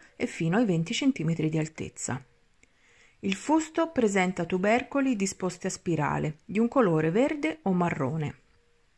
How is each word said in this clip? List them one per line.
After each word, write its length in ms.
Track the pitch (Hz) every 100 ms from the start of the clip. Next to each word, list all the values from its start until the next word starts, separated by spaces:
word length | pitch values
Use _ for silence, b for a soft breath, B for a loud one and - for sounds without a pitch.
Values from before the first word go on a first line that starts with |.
| b b
e 120 | 247
fino 280 | - 165 190
ai 80 |
venti 300 | 240 165 165
centimetri 560 | 233 277 - 160 165 156
di 80 | 160
altezza. 680 | 156 - 156 - - 123 - _ _ _ b b b b b b
Il 140 | 196
fusto 580 | 196 - 320 311 - 330
presenta 540 | 330 220 196 185 185 170
tubercoli 720 | 185 202 233 262 277 269 226
disposti 500 | 196 - 185 170 190
a 20 |
spirale, 680 | - - 160 143 147 147 156 -
di 120 | 190
un 120 | 233
colore 420 | 277 214 156 160
verde 480 | 185 285 311 302 311
o 100 | 202
marrone. 680 | 180 170 165 135 160 147 - _ _ _ _ _